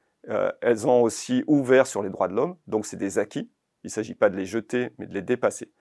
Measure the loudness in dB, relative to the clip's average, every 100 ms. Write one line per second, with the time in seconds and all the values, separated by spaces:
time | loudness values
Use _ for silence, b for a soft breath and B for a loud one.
0 | _ _ -6 -2 -2 0 0 0 4 4
1 | 4 0 -2 -2 2 2 6 4 4 0
2 | -4 -2 -2 0 -2 -4 -6 -4 -4 -6
3 | -4 -2 -2 -4 -10 _ _ _ -12 -8
4 | -8 2 2 2 -4 -4 -2 -2 -4 -8
5 | -10 -8 -4 0 0 -2 -12 _